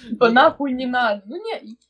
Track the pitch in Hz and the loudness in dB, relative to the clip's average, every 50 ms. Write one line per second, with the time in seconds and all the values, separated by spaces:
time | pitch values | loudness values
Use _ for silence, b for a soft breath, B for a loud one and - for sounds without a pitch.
0 | 254 233 226 - 247 233 233 254 285 320 - - 285 277 254 254 262 247 247 247 | -12 -12 -2 2 2 4 6 6 4 4 2 0 -6 -6 -4 -6 -6 -4 -2 -2
1 | 247 226 208 208 196 202 262 359 440 453 427 - - 214 226 _ _ | 0 0 -2 -4 -8 -14 -14 -12 -10 -10 -10 -10 -12 -18 -20 _ _